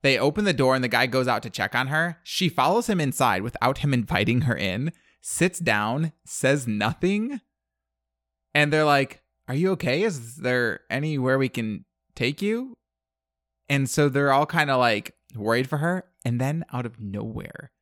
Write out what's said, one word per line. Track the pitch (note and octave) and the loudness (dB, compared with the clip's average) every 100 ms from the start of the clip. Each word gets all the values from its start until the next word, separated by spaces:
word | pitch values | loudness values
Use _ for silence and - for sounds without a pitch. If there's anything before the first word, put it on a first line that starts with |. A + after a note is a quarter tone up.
They | C#3 B2+ | 4 4
open | C3+ D3+ | 2 2
the | G#3 | 0
door | C3 C3 | 2 2
and | C3 | 2
the | B2+ | 0
guy | A#2 B2+ | 0 2
goes | C3 B2+ | 0 0
out | A2+ | -2
to | A2+ | -4
check | - G2 | -6 -2
on | A#2+ C3 | -2 -2
her. | D#3 E3+ D#3+ | -2 -2 -6
She | - - F3+ | -8 -2 0
follows | - C3+ G#3 A#3 | 2 2 2 0
him | F#3 | 0
inside | C#3+ - B2+ F#2 | 0 2 2 2
without | A2 - A#2+ C#3 | -2 -2 -2 0
him | D3 | 0
inviting | B2 G#2+ E3 G#2+ A#2+ | 0 0 0 2 2
her | D3+ C2+ | 0 0
in, | F#2+ F#2+ D3+ - _ _ | -2 -2 -4 -8 _ _
sits | - - F3+ - | -10 -2 -2 0
down, | E3 G#2+ G#2+ C3 D#3+ _ - | 0 0 0 -2 -4 _ -14
says | - C3 C#3+ A#2+ | -2 2 2 0
nothing. | G#2+ G#2+ - F3+ G3+ A#3 C#4 _ _ _ _ _ _ _ _ _ _ _ | -2 -2 0 0 0 -2 -8 _ _ _ _ _ _ _ _ _ _ _
And | D3 D3 | 0 2
they're | D#3 | 4
like, | D3+ C#3+ C#3 - _ _ - | 4 4 2 -6 _ _ -6
"Are | |
you | C3+ F#3 | 0 0
okay? | F#3 D3 C#3+ | 0 0 0
Is | A3 D3 A#2 C3+ | 0 -2 -12 -6
there | B2 B2 A#2 - _ | -2 0 0 -4 _
anywhere | B2+ D#3 D3 B2+ C3+ | -4 -2 0 0 2
we | C3 | 0
can | - A2 G#2 - _ _ | -2 -6 -8 -12 _ _
take | - B2 C#3+ | -2 -2 0
you?" | G3+ A3+ C4 A#3 _ _ _ _ _ _ _ _ _ | -2 -2 -6 -14 _ _ _ _ _ _ _ _ _
And | C#3 C3+ | 0 0
so | - D3 | 2 2
they're | C3+ C#3+ | 4 4
all | C3+ D3+ | 4 2
kinda, | E3+ D3 C3 | 0 2 4
like, | A#2+ G#2 - _ _ | 4 2 -4 _ _
worried | A2 G#2 A#2 C3 | -6 0 0 0
for | D3 | -2
her. | E3 F#3 - _ | -2 -2 -8 _
And | - A#2+ | -4 -2
then | C3 D#3+ - | -2 -4 -6
out | B2 | -8
of | A#2+ A2+ | -8 -10
nowhere | G#2 G2+ A2 A2+ - - - _ | -10 -8 -8 -10 -12 -16 -20 _